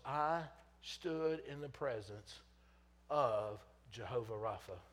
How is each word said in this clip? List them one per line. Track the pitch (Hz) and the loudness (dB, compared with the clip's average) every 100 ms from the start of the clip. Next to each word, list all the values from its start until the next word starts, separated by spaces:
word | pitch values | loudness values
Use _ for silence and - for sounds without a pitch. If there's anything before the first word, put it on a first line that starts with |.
I | - 147 151 165 156 - - - | -2 2 4 2 0 -10 -20 -16
stood | - - 175 160 160 160 - | -12 -4 -2 2 2 2 -2
in | 143 | -8
the | 143 | -8
presence | 123 143 110 101 104 104 - - - - - - - - | -2 -2 -2 -4 -10 -14 -18 -20 -20 -20 -20 -20 -14 0
of | 147 127 107 107 104 - - - | 4 6 4 2 -4 -10 -20 -14
Jehovah | 113 113 127 110 | -8 -2 0 0
Rapha | 107 110 120 - 92 - | 0 0 -2 -6 -12 -14